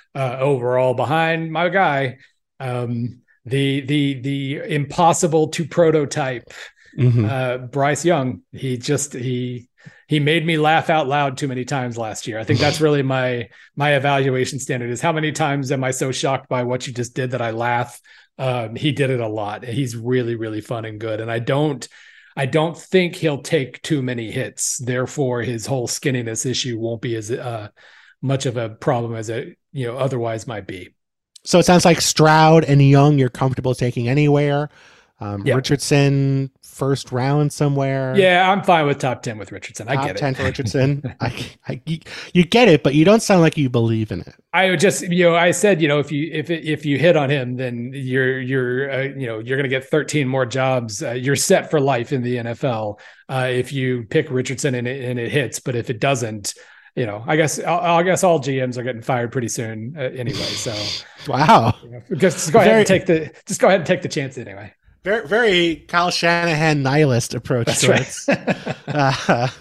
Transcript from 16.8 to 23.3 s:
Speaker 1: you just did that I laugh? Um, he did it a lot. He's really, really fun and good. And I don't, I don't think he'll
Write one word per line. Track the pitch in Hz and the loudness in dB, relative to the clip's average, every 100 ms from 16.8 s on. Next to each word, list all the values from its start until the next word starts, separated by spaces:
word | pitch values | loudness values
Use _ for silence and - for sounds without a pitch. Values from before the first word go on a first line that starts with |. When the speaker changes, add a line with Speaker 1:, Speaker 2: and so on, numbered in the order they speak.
| 135 | -6
Speaker 1:
you | |
just | 120 120 | -8 -8
did | - 127 | -6 -6
that | 123 | -4
I | 117 | -4
laugh? | 113 120 120 - - _ - _ - | -4 -2 -2 -4 -10 _ -20 _ -6
Um, | 131 123 110 113 | -4 -2 -4 -4
he | 151 | -2
did | 139 131 | 0 0
it | 127 | 0
a | 113 | -4
lot. | 107 101 104 | -4 -6 -8
He's | 110 139 127 113 | -8 -4 -4 -6
really, | 117 127 117 113 | -2 0 0 -4
really | 110 107 | -6 -8
fun | - 120 | -8 -8
and | 110 107 | -8 -10
good. | 113 110 | -8 -6
And | 113 | -4
I | 117 | -6
don't, | 117 139 151 127 - - - - _ - | -2 0 0 -4 -10 -18 -20 -20 _ -6
I | 135 | 0
don't | 156 160 139 | 0 0 -4
think | - 190 175 - | 0 2 2 0
he'll | 160 | -2